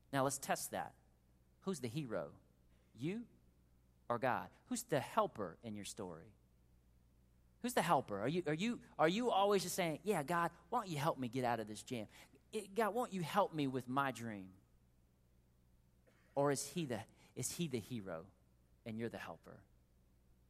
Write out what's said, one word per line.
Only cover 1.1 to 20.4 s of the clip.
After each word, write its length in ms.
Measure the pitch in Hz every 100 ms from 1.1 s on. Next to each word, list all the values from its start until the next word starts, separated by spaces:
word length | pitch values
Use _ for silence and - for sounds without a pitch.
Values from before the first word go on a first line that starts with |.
| _ _ _ _ _
Who's 180 | 190 165
the 80 | 123
hero? 400 | 139 135 98 73 - - _ - - _ 110
You 260 | 143 220 233 - - - _ _ _ _ -
or 120 | 117
God? 260 | 127 104 92 - -
Who's 160 | 247
the 160 | - 143
helper 580 | - - 202 - 92 82
in 100 | 117
your 100 | 104
story? 480 | 98 - 92 80 85 - - _ _ - _ - _ _ _ _ _ _
Who's 120 | 240
the 80 | 247
helper? 380 | 170 151 113 101
Are 80 | 113
you, 160 | 175 147
are 80 |
you, 240 | 160 220 196 - -
are 80 | 156
you 220 | 196 247
always 340 | 190 202 202
just 100 | 180
saying, 240 | - 170 147
"Yeah, 180 | 202 185
God, 300 | 135 170 170 - -
why 80 | 240
don't 120 | 196
you 80 | 147
help 200 | 156 135
me 80 | 123
get 180 | 131
out 140 | 120 117
of 80 | 107
this 160 | 107
jam?" 240 | - 123 104 - - - _
"It, 220 | 220 196
God, 200 | 196 214
won't 180 | 220 226
you 100 | 190
help 320 | 151 185 190
me 120 | 156 139
with 220 | 127 123
my 220 | 135 139
dream?" 380 | 113 117 104 95 92 - - _ _ _ _ _ _ _ _ _ _ _ _ _ _ _
Or 160 | - 143
is 140 | 135
he 220 | - 175 143
the, 140 | 110 - - -
is 160 | - 127
he 160 | - 170
the 140 | 123
hero 420 | 101 120 95 82 - - _ _ _ _ 117
and 120 | 110
you're 100 | 117
the 100 | 92
helper? 400 | - 80 - - - - _ _ _ _ _ -